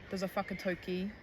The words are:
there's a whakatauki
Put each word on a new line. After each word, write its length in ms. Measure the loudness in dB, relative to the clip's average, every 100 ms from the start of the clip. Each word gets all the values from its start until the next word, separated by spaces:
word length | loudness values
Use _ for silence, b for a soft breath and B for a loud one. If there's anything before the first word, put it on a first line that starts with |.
| -4
there's 120 | 0
a 60 | 0
whakatauki 800 | 0 0 0 2 0 2 0 0 -4